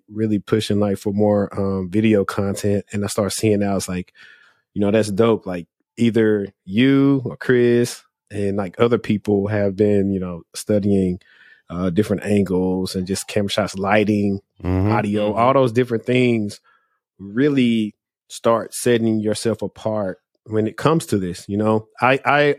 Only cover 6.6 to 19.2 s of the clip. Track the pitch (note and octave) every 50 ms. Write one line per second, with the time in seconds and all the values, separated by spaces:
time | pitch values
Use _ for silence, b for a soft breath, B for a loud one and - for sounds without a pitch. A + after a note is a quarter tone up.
6.6 | _ F#2 F#2+ A2 B2+ C3+ C#3 C#3 C#3 C#3 C#3 C3+ B2 A#2 - - - - B2+ B2
7.6 | A#2+ A#2+ A#2+ A#2+ A#2+ A#2+ - - - _ _ _ _ - G2+ G2+ G2+ G2+ G2 G2+
8.6 | G2+ F#2 - - A#2 A#2 A#2+ G#2+ - - A2 G2 - - G#2+ G2+ G2 G2+ G#2+ G#2
9.6 | G2+ G2+ F#2+ F#2 G#2+ G#2 G#2 G2+ G2 G2 G2 F#2+ F#2 F2+ F2 E2 E2 _ - -
10.6 | - - G#2+ G#2 G2 G#2 G2+ G2 F#2+ F#2 F2+ F2 b b b b b b b b
11.6 | b b E2 F2 F#2 F#2+ E2+ F#2 G#2+ - G#2 F2+ - G2+ G#2 G2+ G2 F2+ F#2 F2+
12.6 | F#2 F#2 F#2 F#2 F#2 F#2 - F#2+ F#2 F2+ F#2+ - - - - G#2+ G2+ G2 - -
13.6 | G2+ F2 - F#2+ F#2+ G2 G#2 A2 G#2+ G2 G#2+ G#2 G2+ G2+ G2 G2 - _ _ -
14.6 | F#2 F2+ F#2 F#2 F#2 G#2 A2 A2 G#2 G#2 G#2 G#2 G#2 G#2+ G#2 G#2 A#2 B2+ C3+ C#3
15.6 | C3 B2 G#2+ A#2+ B2+ A#2+ A#2+ A2 - - B2 B2 B2+ B2 A#2 A2+ G#2 G2+ - -
16.6 | _ _ _ _ _ _ _ _ _ _ _ - F#2+ G2+ G2+ A#2 C#3 D3+ C#3+ C#3
17.6 | B2 A#2+ A#2 A2+ A2 G#2 - _ _ _ _ _ _ - - - - A#2 A#2 A2
18.6 | G2+ - - - - B2 B2 A2+ A2+ A2+ A2 A2